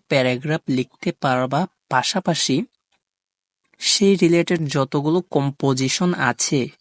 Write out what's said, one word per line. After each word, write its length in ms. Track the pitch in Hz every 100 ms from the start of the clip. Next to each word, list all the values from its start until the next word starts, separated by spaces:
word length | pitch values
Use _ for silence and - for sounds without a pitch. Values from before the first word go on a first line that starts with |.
| -
প্যারাগ্রাফ 520 | 143 127 123 151 156 -
লিখতে 400 | 127 127 _ - -
পারবা, 440 | 135 127 131 139 190 _ -
পাশাপাশি 680 | 131 - - - 160 - 143 254 _ _ _ _ _ _ _ _ _ _ -
সেই 340 | - - 196 190
রিলেটেড 460 | 170 170 170 175 151 143
যতগুলো 440 | 135 147 147 175 - 147
কম্পোজিশন 720 | 139 139 135 131 131 - 180
আছে, 460 | 175 131 117 - 147 117 -